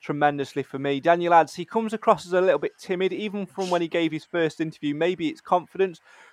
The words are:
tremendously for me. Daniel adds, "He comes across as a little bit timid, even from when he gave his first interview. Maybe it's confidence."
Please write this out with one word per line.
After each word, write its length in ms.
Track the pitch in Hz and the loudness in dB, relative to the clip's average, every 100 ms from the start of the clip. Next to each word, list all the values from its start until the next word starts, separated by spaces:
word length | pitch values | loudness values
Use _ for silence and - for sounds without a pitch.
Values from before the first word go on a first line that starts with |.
tremendously 640 | - 147 147 143 135 143 | -8 0 2 2 -6 -6
for 140 | 127 135 | -6 -6
me. 200 | 139 139 | -4 0
Daniel 320 | 147 175 175 | 2 2 6
adds, 220 | 170 156 | 4 4
"He 100 | - | -2
comes 280 | 165 226 220 | -6 -4 -4
across 340 | 220 - 185 175 | -2 2 2 2
as 60 | |
a 80 | 180 | 2
little 180 | 185 143 | 4 2
bit 180 | - - | 0 -8
timid, 360 | - 180 185 | -6 -2 -2
even 340 | - 214 202 185 | -2 -6 -6 -8
from 240 | - 185 | -6 -2
when 100 | 175 | -2
he 80 | 170 | 0
gave 220 | 170 165 | -2 -2
his 140 | 156 | -4
first 360 | - 175 160 - | -4 -2 -2 -2
interview. 340 | 160 - 147 | -8 -6 -6
Maybe 340 | 147 170 180 156 | -2 -2 0 -4
it's 120 | - | -6
confidence." 600 | - 180 151 180 190 165 _ - - | -2 -2 -2 -4 -4 -4 _ -20 -20